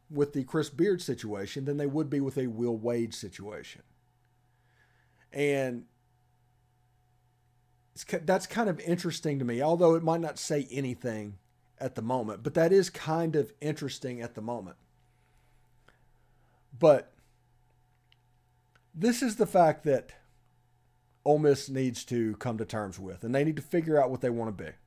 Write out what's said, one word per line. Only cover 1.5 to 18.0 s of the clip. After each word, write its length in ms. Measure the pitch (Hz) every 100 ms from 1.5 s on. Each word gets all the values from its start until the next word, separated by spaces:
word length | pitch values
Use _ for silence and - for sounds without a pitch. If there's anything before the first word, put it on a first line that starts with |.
| 143 135
than 120 | 143
they 80 | 143
would 240 | 151 147
be 100 | 143
with 180 | 135 135
a 100 | 127
Will 280 | 110 120 113
Wade 380 | 117 120 113
situation. 720 | - 98 - 101 82 - - _ _ _ _ _ _ _ _ _ _ _ _ _ _ _
And 540 | 143 143 139 131 120 - _ _ _ _ _ _ _ _ _ _ _ _ _ _ _ _ _ _ _ _
it's 100 | -
ki-, 140 | - 175 160
that's 220 | 220 -
kind 200 | 226 214
of 120 | 151
interesting 580 | 170 175 170 160 156 139
to 80 | 120
me, 160 | 117
although 320 | 147 170 170
it 100 | 165
might 180 | 165 170
not 180 | 160 -
say 280 | - 151 131
anything 640 | 131 131 120 123 107 104 95 _ _ _ _
at 140 | 131
the 80 | -
moment, 400 | 110 127 107 101
but 140 | 127 160
that 180 | 165
is 160 | 196 180
kind 460 | - 156 160 165 151
of 180 | - -
interesting 580 | 147 151 135 - 131 123
at 120 | 117
the 80 | 113
moment. 360 | 110 120 92 - _ _ _ _ _ _ _ _ _ _ _ _ _ _ _ _ _ _ _ 120
But 360 | 160 135 - _ _ _ _ _ _ _ _ _